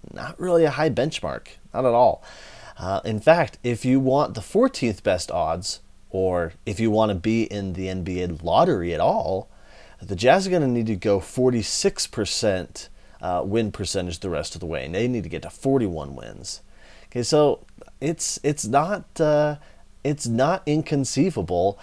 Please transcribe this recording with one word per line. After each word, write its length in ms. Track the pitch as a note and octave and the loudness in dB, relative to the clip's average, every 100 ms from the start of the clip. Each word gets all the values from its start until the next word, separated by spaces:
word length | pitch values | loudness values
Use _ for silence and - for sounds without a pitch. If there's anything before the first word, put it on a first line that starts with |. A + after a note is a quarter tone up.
| - | -18
Not 260 | - - - | -14 -12 -8
really 260 | F#3 E3+ | 2 4
a 60 | D#3 | 4
high 200 | C3+ D#3 | 2 0
benchmark, 560 | A2+ D3+ - E2 A#1+ - - - | 2 -2 -2 -6 -8 -12 -20 -8
not 140 | A2+ B2+ | 0 2
at 80 | |
all. 280 | A#2 A#2 - - - - - - - | 6 6 4 -6 -20 -20 -20 -20 -10
Uh, 240 | F2+ G2 | -4 -4
in 160 | A2 G#2+ | -2 2
fact, 380 | D#3 E3+ C#3 - | 4 4 2 -4
if 220 | B2 A#2 B2+ | -4 -2 2
you 120 | C3+ | 2
want 360 | C3 C#3 - | 4 2 0
the 80 | A2 | -4
fourteenth 600 | - G3+ C4 - A#2+ G2 | -2 2 2 2 -2 0
best 280 | G#2 F#2 - | 0 0 -2
odds, 500 | F2 D#2+ E2+ F#2 - - - - | -2 -2 -2 -6 -10 -14 -20 -8
or 420 | F#2+ F#2 F2+ E2 - - | -2 0 0 -2 -6 -8
if 120 | G2 | -2
you 120 | A2+ | 2
want 180 | G#2+ A2 | 2 2
to 60 | |
be 300 | F#2+ A2 A2+ | 0 0 0
in 280 | A2 G2+ G2 | 0 -4 -6
the 160 | F2+ F#2 | -6 -6
N 160 | F#2+ | -4
B 160 | F2 F2+ | -4 -4
A 60 | F2+ | -4
lottery 640 | D#2 E2 G2+ F3+ G#2+ E2+ | -4 -2 2 2 2 -2
at 80 | D#2 | 0
all, 480 | B2+ G#3+ - F#2+ - - - - - - | 0 0 -2 -4 -6 -18 -20 -20 -20 -16
the 120 | F2+ | -10
Jazz 320 | F#2 B2 F3+ F#3+ | 2 4 4 4
are 40 | |
gonna 160 | F3+ C3+ | 2 2
need 220 | A#2+ A2 | 0 0
to 80 | G2 | 0
go 220 | A2 G2 | 2 0
forty-six 880 | - - B2+ A#2+ - - G3+ - - | 0 0 2 2 0 -2 -2 -2 -4
percent, 840 | - G2 - A2 F#2 D#2+ - - - - - | -4 -4 0 0 0 -4 -14 -18 -20 -20 -10
uh, 180 | F#2 F2 | -4 -2
win 300 | F#2+ A2 G#2+ | 0 0 -2
percentage 480 | - G2 G2 F2+ E2+ | -4 -4 -4 -4 -6
the 80 | F#2+ | -4
rest 260 | D#2 - | -4 -4
of 60 | E2 | -8
the 60 | E2 | -6
way, 180 | D2+ | -6
and 100 | C#2 | -4
they 140 | F#2 B2 | -2 0
need 140 | A#2+ | -2
to 80 | E2+ | -4
get 100 | D#2+ | -8
to 80 | D#2+ | -10
forty-one 680 | - C3+ C3+ G#2 D#2+ C#2+ | -4 0 2 2 -2 -8
wins. 460 | C2 A1+ G1+ - - - - - - - | -12 -14 -14 -14 -14 -18 -20 -20 -20 -8
Okay, 160 | B2 | -4
so 420 | A#2 D3+ D3 - - - - - | 2 4 4 2 -6 -20 -20 -6
it's, 360 | C#3+ E3 - - | -6 -4 -6 -4
it's 240 | C#3 D3 G#2+ | -2 -2 0
not, 520 | C3+ E3+ G3 - - | 2 2 -4 -8 0
uh, 380 | D3+ D3 D3+ D3 - - - - | 2 4 2 -2 -12 -20 -20 -6
it's 220 | C#3+ D3 A#2+ | -4 -2 -2
not 360 | A#2 C#3+ F#3 - | 2 2 2 0
inconceivable 1120 | D#3 D#3 C#3+ C3 C3 F#3 A2+ E2+ F2 F#2+ - | 0 0 0 0 2 2 0 0 2 2 0